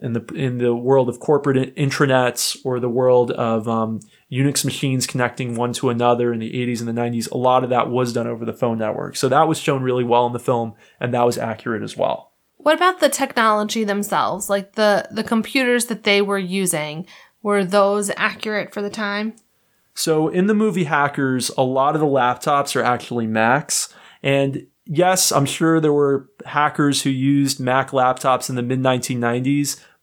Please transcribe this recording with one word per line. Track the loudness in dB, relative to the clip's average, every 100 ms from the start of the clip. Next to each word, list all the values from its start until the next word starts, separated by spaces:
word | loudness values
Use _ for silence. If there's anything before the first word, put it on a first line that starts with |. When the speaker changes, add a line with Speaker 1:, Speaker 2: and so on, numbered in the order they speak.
Speaker 1:
In | -6
the, | -6 -6
in | -4 -4 0
the | 0
world | 0 2 2 2
of | -2
corporate | 0 2 2 0
in-, | 0 -2 -2
intranets | 2 2 4 2 0 -6 -4
or | -4 -4
the | -2
world | 2 4 4 4
of, | 0 0 0 0
um, | -2 -2 -4 -10 _ _
Unix | 0 0 0
machines | -4 -4 -2 -2 -2
connecting | -2 -2 -2 -6
one | -2 -4
to | -2 -2
another | 2 2 4 2
in | -2
the | -4 -4
eighties | -4 -4
and | -4
the |
nineties, | -2 -2 -4 -4
a | 0
lot | 2 2
of | 2
that | 0 0
was | 0 0
done | -2 -4
over | -6
the | -8
phone | -2 -2 0
network. | -4 -4 -8 -2
So | 2
that | 4 4
was | 2
shown | 0 0
really | 0 0
well | 2 2 2
in |
the | -2
film, | -2 -2 -2 -8 _ _
and | -4
that | 2
was | 2 0
accurate | -4 -6 -6 -6
as | -6 -2
well. | -2 -2 -8 _ _ _
Speaker 2:
What | 0 2
about | 2 2
the | 0
technology | 0 -4 0 2 2 0 -2
themselves? | -2 -2 -2 -2 -2 -4 -2
Like, | -4 -4
the, | 0 2 2 0
the | -8
computers | -2 -2 0 0 2 0 -2
that | -4
they | 0 2
were | 2 -2
using, | -2 -2 -2 -2 -6 -10 -14 -18 -20 _
were | -2 0
those | 2 2 2 2 -2 -2
accurate | -4 -4 -6 -6 -6
for | -8
the | -8
time? | -6 -6 -4 -6 -10 _ _ _ _ _
Speaker 1:
So | -6 0 2 2
in | 2 2
the |
movie | 2 2 0
Hackers, | 0 0 0 0 0 0 -2 0
a |
lot | 0 2 2
of | 2
the | 2
laptops | 2 2 0 0 0 0
are | 0
actually | 0 0 -4 -4 -2
Macs. | 2 4 2 0 -6 -6 -12 -20 -6
And | -2 0 0 -4 -12 _ -6
yes, | 0 2 2 2
I'm | 2 0
sure | 0 2 4
there | 4
were | 4 2 0 -4 _ -6
hackers | 0 0 2 2 2
who | -2
used | 0 2 2 2 -2
Mac | 0 0 0
laptops | 2 2 2 0 0 -2
in | -4
the |
mid | -2 0
nineteen | 0 0 -2 -2
nineties, | -2 0 0 0 -2 -6 -16 _